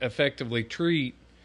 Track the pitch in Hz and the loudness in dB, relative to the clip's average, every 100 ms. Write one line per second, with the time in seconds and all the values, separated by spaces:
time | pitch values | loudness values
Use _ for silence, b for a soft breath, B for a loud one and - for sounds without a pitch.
0 | 127 - 143 - 123 117 117 - 170 165 | -4 2 0 0 -2 -2 -2 0 2 2
1 | 127 - - b | 0 -6 -18 b